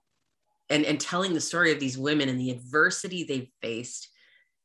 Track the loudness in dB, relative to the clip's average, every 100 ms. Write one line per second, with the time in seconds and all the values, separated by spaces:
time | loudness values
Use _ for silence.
0 | _ _ _ _ _ _ 0 2 4 0
1 | 0 0 0 0 0 2 2 2 -2 -2
2 | 0 2 2 0 -2 -4 -2 4 4 2
3 | -6 -6 -4 -4 -6 _ -6 -6 -8 -12
4 | -16 _ _ _ _ _